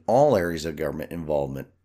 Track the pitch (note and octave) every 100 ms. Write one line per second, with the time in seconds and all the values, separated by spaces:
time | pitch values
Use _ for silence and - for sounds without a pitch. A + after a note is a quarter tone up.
0 | - A#2+ D3 G#2+ E2+ E2 E2 D2+ D#2 D2+
1 | - E2 D#2 D2 C#2 C2+ A#1+ _